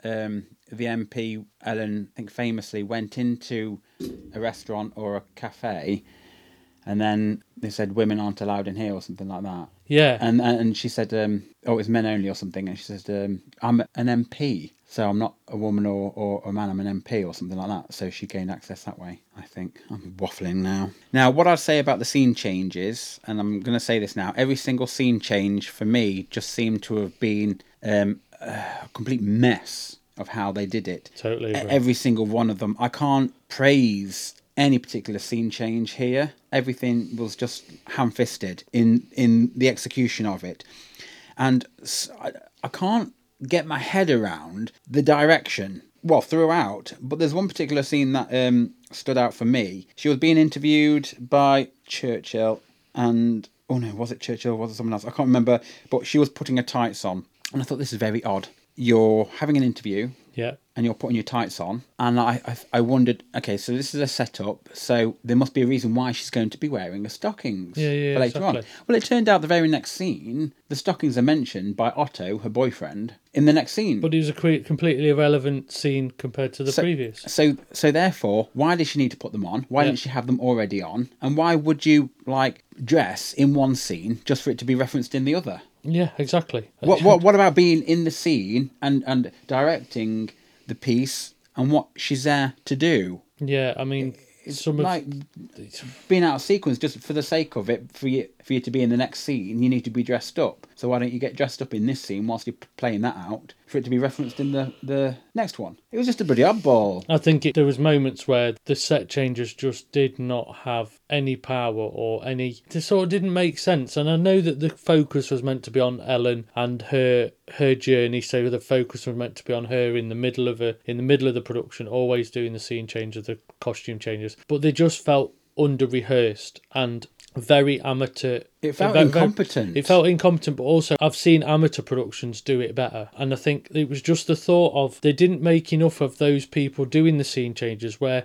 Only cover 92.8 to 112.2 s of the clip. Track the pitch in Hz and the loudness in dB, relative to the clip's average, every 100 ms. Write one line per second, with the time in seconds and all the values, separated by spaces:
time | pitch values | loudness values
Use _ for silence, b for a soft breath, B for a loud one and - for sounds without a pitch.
92.8 | 165 135 90 90 _ - 139 139 131 - | 2 2 0 -6 _ -10 -4 -2 -2 -4
93.8 | 135 135 131 - _ _ - 139 165 151 | -4 -4 -6 -8 _ _ -14 -8 -4 0
94.8 | 180 175 143 139 143 - - - 104 - | 0 -2 -6 -12 -14 -20 -20 -20 -18 -16
95.8 | 127 - - 185 170 135 - 196 156 120 | -18 -16 0 2 4 0 0 0 0 -2
96.8 | 147 113 - 151 - 160 156 120 98 120 | -2 -6 -6 -4 0 -2 -2 -6 -2 -4
97.8 | 123 - 135 131 - _ - 131 123 127 | -4 -8 -2 -2 -4 _ -4 -2 0 0
98.8 | 123 120 110 - - 135 95 113 127 127 | 2 2 0 -6 -6 -6 -4 0 2 2
99.8 | 120 120 120 120 - - 135 - - - | 0 -4 -2 -2 -4 -2 -2 -2 -20 -8
100.8 | 123 123 120 120 131 - 139 - 131 113 | -2 -2 -2 -4 -6 -2 -4 -4 -8 -2
101.8 | 113 135 - 98 110 113 - 120 - - | -2 -2 -6 -6 -4 -6 -8 -12 -16 -6
102.8 | 123 104 120 101 87 113 - - _ 139 | -4 -2 -4 -6 -10 -12 -12 -20 _ -6
103.8 | 123 123 131 135 131 - 143 139 135 - | 0 0 0 -2 -8 -4 -4 -2 -4 -8
104.8 | 135 139 135 127 _ 226 208 - 92 90 | -6 -2 -2 -4 _ -6 -6 -6 -12 -14
105.8 | _ 226 247 233 175 120 160 220 151 120 | _ -4 -2 -2 0 4 4 4 4 4
106.8 | 101 92 - 156 165 156 156 156 143 127 | 4 -2 0 0 4 2 2 2 2 2
107.8 | 156 147 135 107 - 123 120 113 - - | 2 2 2 -4 0 2 2 -4 -4 -4
108.8 | - 147 - 139 131 120 117 - 135 120 | 0 0 0 -2 -2 -2 -6 -4 -6 -6
109.8 | - 147 135 131 123 123 - - 127 117 | -6 0 0 0 -6 -4 -6 -10 -6 -4
110.8 | 110 _ - 147 135 127 - 127 120 110 | -6 _ -4 -2 -2 -4 -4 -2 -2 -2
111.8 | 110 - 113 110 | -4 -4 -4 -4